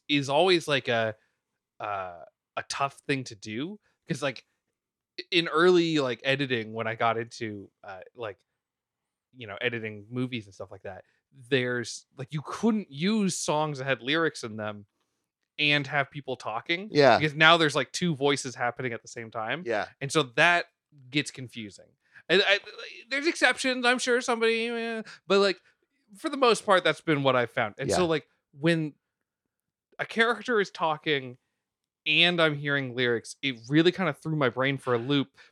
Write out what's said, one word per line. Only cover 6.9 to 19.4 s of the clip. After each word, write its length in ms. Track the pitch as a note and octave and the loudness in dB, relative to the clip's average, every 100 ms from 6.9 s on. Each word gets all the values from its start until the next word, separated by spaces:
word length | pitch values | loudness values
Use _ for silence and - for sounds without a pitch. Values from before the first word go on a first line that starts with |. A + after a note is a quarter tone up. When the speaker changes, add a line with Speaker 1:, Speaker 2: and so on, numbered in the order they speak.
| A2+ | 0
Speaker 1:
got 220 | A#2 A2+ | 0 0
into, 520 | A#2 - A2 G#2 F#2+ _ | -4 -8 -10 -10 -14 _
uh, 160 | G2+ F#2+ F2 - | -16 -14 -16 -12
like, 220 | A2+ F#2+ _ _ _ _ _ _ _ _ _ B2+ | -12 -12 _ _ _ _ _ _ _ _ _ -18
you 100 | A2 | -14
know, 100 | G2 | -6
editing 440 | B2 A#2+ A2 G#2 G#2 | -6 -6 -10 -12 -12
movies 360 | A#2+ B2+ B2 G2+ | -8 -6 -8 -12
and 80 | |
stuff 180 | F#2+ G2 | -16 -18
like 120 | F#2+ | -16
that, 200 | G2+ F#2 - _ _ C3+ A#2+ | -16 -18 -20 _ _ _ -4
there's, 560 | C3+ B2 B2 A#2 - - - | -2 0 -4 -6 -12 -16 -16
like, 160 | C3 | -10
you 80 | D3+ - | -10 -8
couldn't 440 | - A3 G#3+ F#3+ | -2 0 0 -2
use 480 | C#3 F3+ A3 G3 - | -6 -2 0 0 -2
songs 400 | - D3+ D#3 C#3+ | -2 0 0 -4
that 40 | C3+ | -4
had 160 | B2+ | -2
lyrics 420 | A#2 D#3+ D#3+ - A#2+ | 0 0 0 -2 -10
in 100 | G#2+ | -8
them 300 | G#2+ G#2 G2+ _ _ _ _ _ _ - | -8 -10 -16 _ _ _ _ _ _ -2
and 260 | D3 D3 C3 | 0 0 0
have 220 | D3 C#3 | -2 -4
people 260 | D3 C3+ B2+ | -6 -8 -8
talking. 500 | B2 A2 - E3+ G#3+ | -6 -8 -4 -6 -2
Speaker 2:
Yeah. 260 | D3 C3+ A2 | 6 8 8
Speaker 1:
Because 160 | D#3 C#3+ | 4 6
now 220 | D#3+ E3+ | 8 8
there's, 180 | D#3 C#3+ | 4 0
like, 160 | C3 | -2
two 240 | - F3 C#3+ | -2 -2 0
voices 400 | C#3+ C#3+ C3 A#2 | 0 0 -2 -4
happening 380 | B2 - B2+ | -4 -4 -6
at 80 | A2+ | -8
the 60 | - | -12
same 200 | - A2+ | -14 -12
time. 340 | A#2 | -8